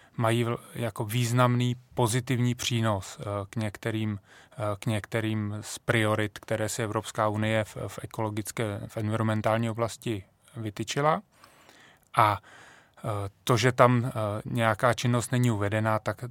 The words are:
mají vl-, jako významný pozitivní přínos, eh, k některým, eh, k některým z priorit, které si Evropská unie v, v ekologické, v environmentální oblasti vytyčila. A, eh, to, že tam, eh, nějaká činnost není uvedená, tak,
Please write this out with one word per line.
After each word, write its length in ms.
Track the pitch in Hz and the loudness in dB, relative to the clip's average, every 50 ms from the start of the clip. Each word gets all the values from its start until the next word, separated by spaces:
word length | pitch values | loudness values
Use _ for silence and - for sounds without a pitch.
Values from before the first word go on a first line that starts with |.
| - - - | -20 -16 -6
mají 280 | - 120 113 117 120 120 | 0 2 2 2 2 0
vl-, 140 | 113 117 - - - - | 0 -2 -6 -8 -12 -8
jako 300 | 123 120 113 - - 117 | -6 -6 -6 -4 -6 -6
významný 720 | 104 110 123 120 113 120 127 127 123 123 123 123 123 123 - - _ - | -4 -2 -2 0 0 4 4 4 4 4 2 2 0 0 -2 -6 _ 0
pozitivní 600 | - 123 113 104 127 123 - 131 117 123 123 120 | 2 2 2 2 0 0 0 0 0 2 0 0
přínos, 640 | 120 - - 120 113 110 113 104 95 92 - - - | 0 -2 -2 0 2 2 2 0 0 -4 -8 -12 -12
eh, 40 | 143 107 101 101 98 98 | -8 -6 -6 -6 -6 -6
k 60 | - | -6
některým, 640 | 113 110 107 - - - 117 110 110 110 107 104 101 _ _ - - - - - | -4 -4 -4 -6 -6 -6 -4 -2 -2 -2 -2 -4 -4 _ _ -20 -20 -20 -20 -10
eh, 40 | - 113 104 104 98 | -6 -4 -4 -4 -4
k 80 | - | -2
některým 680 | 123 113 104 98 - - 117 110 110 110 110 104 101 104 107 | -2 -2 -2 -4 -4 -4 -2 -2 0 -2 -2 -2 -4 -6 -8
z 180 | - - - - | -10 -10 -12 -10
priorit, 600 | - - 117 113 107 107 107 107 107 104 - - | -2 0 2 4 4 4 2 2 0 -2 -4 -8
které 300 | - - 113 107 110 104 | -6 -4 -2 -2 -2 -2
si 140 | - - 117 | -2 -2 -4
Evropská 460 | 104 104 110 107 - - - 110 107 | -2 -2 -2 -4 -4 -2 0 0 0
unie 360 | 104 107 107 107 110 110 107 | 2 0 0 2 2 2 0
v, 120 | - - - 117 101 | -2 -6 -10 -10 -8
v 100 | - - - | -10 -10 -12
ekologické, 760 | - - - 113 107 104 107 104 - - - 117 107 101 101 110 | -12 -6 -4 -4 -4 -2 -4 -6 -6 -4 -4 -4 -4 -4 -6 -8
v 100 | 113 - | -8 -8
environmentální 760 | 113 110 107 107 110 110 110 110 110 107 113 110 113 117 117 | -4 -4 -2 0 0 2 2 0 2 2 2 2 2 2 0
oblasti 540 | 110 113 117 110 - - - 123 110 98 90 _ _ _ _ - - | -2 -2 -4 -4 -4 -6 -6 -4 -4 -4 -6 _ _ _ _ -20 -12
vytyčila. 640 | 120 110 107 101 - 113 - - 143 143 151 160 190 - _ _ _ - - _ - - - - - - - - _ _ _ - | -10 -8 -8 -6 -6 -6 -4 -2 0 2 2 2 0 -2 _ _ _ -20 -20 _ -20 -20 -20 -20 -20 -20 -20 -20 _ _ _ 2
A, 220 | - 113 104 101 95 - - - - - - - - - _ _ - | 4 4 4 4 0 -6 -14 -20 -20 -20 -20 -20 -20 -20 _ _ -10
eh, 300 | - 120 107 101 101 98 - _ - | -8 -6 -4 -4 -6 -8 -10 _ 0
to, 120 | - 131 | 2 2
že 160 | 107 110 127 123 | 4 4 4 6
tam, 320 | - 131 120 123 120 117 | 8 8 8 8 4 0
eh, 60 | 127 - 110 110 104 101 107 - | -2 -4 -4 -4 -2 -4 -4 -6
nějaká 500 | - 127 120 113 113 110 - - 123 113 | -4 -2 2 2 2 2 4 4 2 2
činnost 380 | - - 123 120 123 113 - - | 2 2 2 2 2 0 0 0
není 180 | 123 123 120 | 2 2 2
uvedená, 480 | 113 101 101 101 104 110 110 110 110 107 | 2 2 0 0 0 0 0 2 0 0
tak, 260 | - - 104 - - 123 | -2 -4 -6 -6 -8 -14